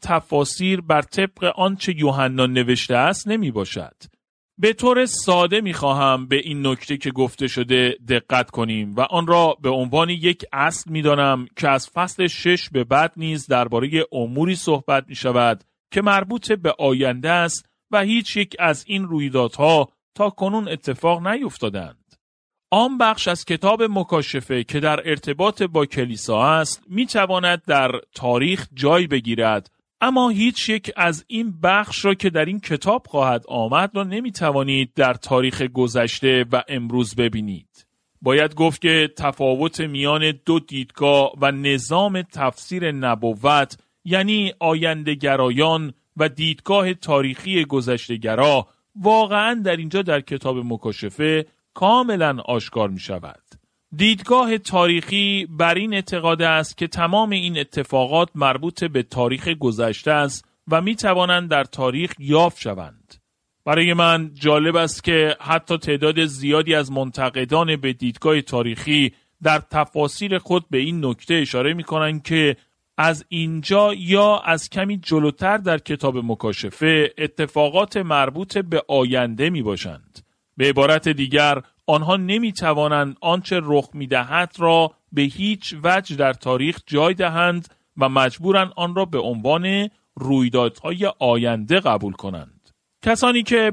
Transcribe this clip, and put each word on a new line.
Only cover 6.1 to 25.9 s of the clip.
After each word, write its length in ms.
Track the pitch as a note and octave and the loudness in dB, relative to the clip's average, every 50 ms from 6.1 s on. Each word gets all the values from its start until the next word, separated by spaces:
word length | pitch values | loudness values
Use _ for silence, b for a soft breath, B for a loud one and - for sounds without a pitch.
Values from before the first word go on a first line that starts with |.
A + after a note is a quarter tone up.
| C3 C3 B2+ B2+ | 2 0 0 -2
به 80 | C3+ | -2
این 320 | C#3+ - D#3+ D3 C#3+ C#3 C3+ | -2 -2 -4 -6 -4 -2 -2
نکته 300 | C3 - - - D3 C#3 | -2 -4 -4 -8 -8 -6
که 140 | - C#3 | -4 -6
گفته 360 | B2+ C3 C3 A#2+ - - C#3 B2+ | -2 0 -2 -2 -2 -4 -6 -4
شده 500 | - B2+ B2 A#2+ B2+ B2+ B2+ B2 - - A#2+ A2+ | -4 -4 0 2 2 4 4 2 0 -2 -2 -2
دقت 420 | B2+ A#2+ - _ C3 B2+ A#2+ - | -2 -2 0 _ 0 0 0 0
کنیم 440 | - B2 A#2 A2+ A2 A2 G#2+ G2+ G2+ | -2 -4 -4 -2 -2 -4 -4 -4 -2
و 60 | A2 | -2
آن 260 | B2+ - F#3 E3+ E3+ E3 | -2 0 0 -2 0 2
را 300 | E3+ E3+ E3+ D#3+ D3 - | 4 4 4 2 0 0
به 80 | C#3+ C3 | -2 -2
عنوان 400 | C3 C3 B2+ B2 B2+ D#3 E3 E3+ | -2 -2 -2 0 0 0 0 0
یک 360 | F3 E3+ D#3+ F3 E3 - - - - | -2 -2 0 -2 -2 -2 -6 -10 -4
اصل 380 | C3+ C#3+ D#3 E3 - - E3 | -2 -2 -2 -2 -4 -10 -8
می 100 | D#3+ D#3 | -6 -2
دانم 460 | D3 D3 D3 C#3+ C#3+ C#3 C3+ B2+ B2 - _ | 0 2 2 2 2 2 0 0 -4 -10 _
که 140 | - E3 D3 | -2 0 2
از 200 | C3+ C3+ - - | 2 0 -2 -4
فصل 380 | _ E3+ F3+ F3+ - - F#3 F3 | _ -4 -4 -4 -2 -4 -4 -4
شش 420 | - - - F3 F3+ F3 - - | -4 -2 0 0 0 0 -2 -4
به 140 | - C3 A#2+ | -4 -4 0
بعد 300 | A#2 C3+ C#3+ D#3+ E3 - E3 | 2 2 2 2 2 -2 -6
نیز 300 | D#3+ D#3+ D#3 D3+ C#3 - | -6 -4 -4 -6 -2 0
دربارهٔ 560 | C3 B2 B2 A#2 A#2 A#2 B2+ C#3+ D3+ D#3+ D#3+ - | 0 0 2 0 0 -2 -2 0 0 -2 -2 -2
اموری 440 | - C3 A#2+ A#2 B2 C#3 D#3+ F3+ F#3 | -4 -4 -4 -4 -2 -2 0 0 0
صحبت 500 | F3 - E3+ D#3 C#3 - - C#3+ C3+ C3 - | -2 0 -2 -2 -2 0 0 0 0 0 -4
می 80 | C#3 | -12
شود 480 | - - C3+ B2 B2 B2 A#2 A2 G2+ - _ _ _ _ _ | -4 -2 0 2 4 4 2 2 0 -4 _ _ _ _ _
که 100 | - G3 | -4 0
مربوط 500 | G3+ G#3 G3+ G3 G3 F#3 A#3 A#3+ - - | 2 4 2 2 0 -2 -6 -8 -2 -2
به 240 | A3 G#3 E3+ E3 - - | -2 0 0 -2 -2 0
آینده 500 | D3 C#3 C3+ B2+ C3+ C3 B2 B2+ B2+ D#3 | 0 0 2 2 0 0 -2 -2 0 0
است 400 | E3+ F3 E3+ E3+ - - - _ _ _ _ _ | 2 2 2 0 -4 -8 -12 _ _ _ _ _
و 100 | - G#3 | 0 0
هیچ 360 | G3 G3+ A3+ A#3 G#3 - - G#3 | 2 2 0 0 -2 -2 -2 -2
یک 180 | G3+ G3 - - | -2 -2 -2 0
از 240 | F3 E3 D3+ C#3+ - - | 0 0 0 0 -4 -6
این 160 | G3+ G3 G3 | -6 -6 -4
رویدادها 880 | F3 E3 D3+ C#3+ C3+ B2+ C3 B2 A2+ - - C#3+ D#3 E3 D#3 C3+ - _ _ _ _ _ | -4 -4 -2 -2 0 0 0 0 0 0 2 4 4 6 4 4 0 _ _ _ _ _
تا 140 | - G3+ G3+ | -2 0 0
کنون 380 | F#3+ - F#3+ G3 G3+ A3 G#3+ F3+ | 0 -2 -4 -2 -2 -2 -4 -4
اتفاق 600 | D#3 D3+ - - B2+ - - E3+ F3 E3+ E3+ F#3+ | -8 -6 -6 -6 -6 0 0 0 0 2 0 -4
نیفتادند. 680 | G#3+ C4 C#4 G3+ - - - G#2+ G2 G2 F2 - - _ _ _ _ _ _ _ _ _ _ _ _ _ _ _ | -4 -2 -4 -8 -8 -6 -6 -4 -4 -6 -8 -10 -14 _ _ _ _ _ _ _ _ _ _ _ _ _ _ _
آن 260 | - G3+ A#3 C4 C4+ B3 | 2 2 2 2 2 2
بخش 300 | A#3+ A3 A3 - - F#3+ | 2 2 2 0 -2 -2
از 180 | F3 E3 - | -2 -4 -4
کتاب 380 | - F3 D#3 - G3 A3 A3+ A3+ | -4 -4 0 2 2 2 2 0
مکاشفه 800 | A3 G3+ G3 F3+ - - D#3+ C#3+ - - C#3 - - C3 B2+ A#2 | 0 0 -2 -2 0 0 -2 -2 -2 -6 -8 -4 -2 -4 -4 -4
که 160 | - - D3 | -2 -4 -2
در 300 | C#3+ D3+ D3+ D3 - E3 | 0 0 -2 -2 -2 -2
ارتباط 540 | D3+ C#3 - - C#3+ D3 F#3 G#3 G#3+ - G#3 | -4 -4 -4 -8 -4 0 0 -2 0 -2 -4
با 220 | F3+ E3 D#3+ D3 | 0 0 0 0
کلیسا 600 | - | 0